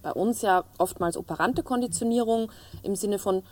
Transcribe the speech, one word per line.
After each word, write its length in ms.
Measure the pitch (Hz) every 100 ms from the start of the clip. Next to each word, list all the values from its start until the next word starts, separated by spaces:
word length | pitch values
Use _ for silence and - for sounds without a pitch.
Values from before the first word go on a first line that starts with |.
bei 100 | -
uns 300 | - 202 226
ja 220 | 214 185 - -
oftmals 380 | 185 - 175 -
operante 460 | - 160 175 262
Konditionierung 880 | - 247 240 - 233 233 226 226 220 - - -
im 120 | -
Sinne 240 | 196 208 202
von, 240 | 196 190 190